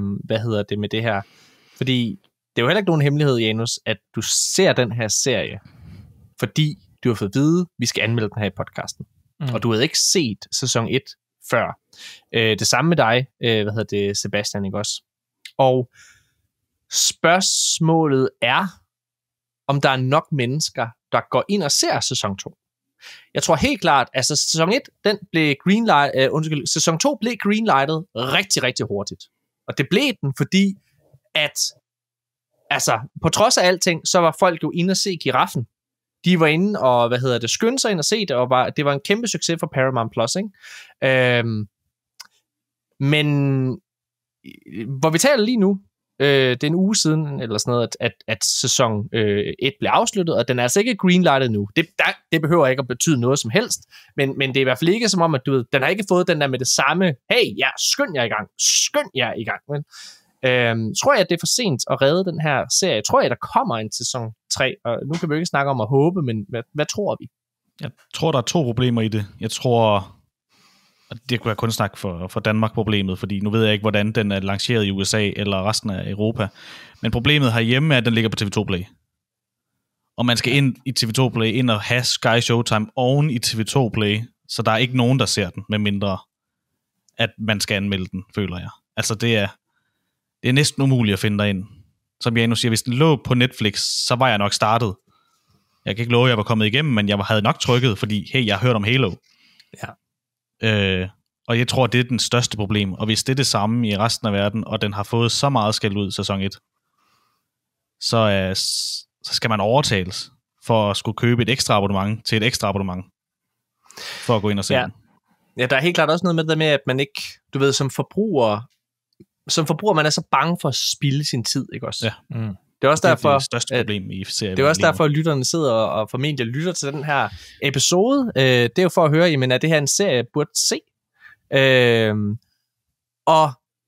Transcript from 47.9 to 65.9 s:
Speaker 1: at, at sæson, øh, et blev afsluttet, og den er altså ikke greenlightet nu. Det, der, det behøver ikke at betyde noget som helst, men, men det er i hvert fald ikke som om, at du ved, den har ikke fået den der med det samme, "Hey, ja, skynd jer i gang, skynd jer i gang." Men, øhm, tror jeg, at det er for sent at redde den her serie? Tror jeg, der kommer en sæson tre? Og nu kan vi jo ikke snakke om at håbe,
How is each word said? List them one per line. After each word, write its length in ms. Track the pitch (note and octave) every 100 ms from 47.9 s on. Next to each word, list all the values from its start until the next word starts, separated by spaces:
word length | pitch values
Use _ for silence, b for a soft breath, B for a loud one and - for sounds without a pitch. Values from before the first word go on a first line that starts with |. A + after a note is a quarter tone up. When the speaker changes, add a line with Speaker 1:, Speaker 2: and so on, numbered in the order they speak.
| -
Speaker 1:
at, 120 | A#2+ - -
at 160 | A2
sæson, 640 | - - C3 - B2 G#2+ G2+
øh, 380 | A2+ G#2+ G2+ F2+ D#2
et 120 | C3+ -
blev 100 | G2
afsluttet, 460 | C#3 A#3 G#3 E3+ A2+
og 120 | A#2+
den 100 | B2
er 40 |
altså 180 | B2 -
ikke 160 | A3+ G#3+
greenlightet 540 | F#3 F3+ E3+ C#3 B2+
nu. 160 | G#2+ G2+ -
Det, 100 | A2 -
der, 60 | D3+ G3 _
det 100 | E3
behøver 240 | D#3 E3+ C3+
ikke 140 | C3
at 80 | B2+
betyde 320 | B2 - C#3
noget 180 | A#2+ C#3
som 120 | A2+
helst, 300 | F3 A3+ - - B B -
men, 220 | C#3 C3+
men 100 | C3+
det 80 | C3
er 40 |
i 40 |
hvert 140 | C3 B2
fald 120 | E3
ikke 180 | G#3+ A#3
som 140 | F#3+
om, 120 | E3
at 60 | C#3+ -
du 60 |
ved, 120 | C3+ A#2
den 100 | C#3
har 60 | C3+
ikke 160 | G3+ G3+
fået 200 | F3+ F3+
den 120 | D#3+
der 60 | C#3+
med 120 | B2+
det 100 | B2+
samme, 360 | - C#3 E3 F#3 C3+ _
"Hey, 140 | A3+ E3+ G2+
ja, 100 | C3+ - -
skynd 180 | - C#4
jer 80 | C#3+
i 40 | A#2
gang, 200 | G#2+ G#2 -
skynd 500 | - - - D4 D4 C3
jer 160 | A#2
i 100 | -
gang." 160 | G#2+ G2+ -
Men, 160 | C#3+ D3 B B B B _ C3
øhm, 440 | B2+ A#2+ A2+ A2 -
tror 100 | C4
jeg, 80 | C#4
at 60 | F3+
det 60 |
er 60 | E3+
for 40 | -
sent 360 | - A3+ B2 -
at 120 | C3+
redde 220 | C3+ F3
den 160 | F#3+ D#3+
her 240 | D#3 C3 F2 -
serie? 220 | F#3 A2+
Tror 180 | - C4+
jeg, 100 | F3+
der 60 | A#2+ -
kommer 220 | A#3 B3 A#2
en 140 | A2
sæson 380 | - A#2 B2+ A2+ A2 _
tre? 220 | - C3 -
Og 140 | A#2+ A2+ C3+
nu 60 |
kan 140 | E3 E3+
vi 60 |
jo 40 | D3+
ikke 80 | F3
snakke 240 | C#3+ C#3
om 100 | C3
at 80 |
håbe, 340 | G#2+